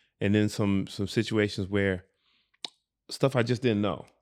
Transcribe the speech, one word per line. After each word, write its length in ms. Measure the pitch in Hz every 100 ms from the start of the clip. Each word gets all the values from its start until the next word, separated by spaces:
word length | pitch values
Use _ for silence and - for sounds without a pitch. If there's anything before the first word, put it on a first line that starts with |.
| _ -
and 140 | 101
then 140 | 104 104
some, 380 | - 104 98 95
some 200 | - 98
situations 600 | - 110 110 104 - 92
where 360 | 101 98 92 - _ _ _ _ _ - _ _ _ -
stuff 260 | - 139 131
I 60 |
just 200 | 117 123
didn't 180 | 123 104
know. 240 | 104 73 - _